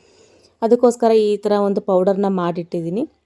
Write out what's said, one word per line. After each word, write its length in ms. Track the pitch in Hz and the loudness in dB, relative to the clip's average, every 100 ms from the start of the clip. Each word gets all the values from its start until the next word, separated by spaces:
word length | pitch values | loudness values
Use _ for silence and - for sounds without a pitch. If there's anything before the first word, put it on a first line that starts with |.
| _ _ _ _ _ _ | _ _ _ _ _ _
ಅದಕ್ಕೋಸ್ಕರ 500 | 226 240 247 233 233 | 2 4 4 2 2
ಈ 260 | 226 208 208 | 2 2 -2
ಥರ 140 | 208 | -2
ಒಂದು 300 | 208 202 202 | 0 0 -2
ಪೌಡರ್ನ 440 | - 185 185 196 196 | -2 0 0 0 -2
ಮಾಡಿಟ್ಟಿದ್ದೀನಿ. 840 | 190 175 175 170 175 165 196 320 _ | -2 -4 -6 -8 -8 -6 -6 -8 _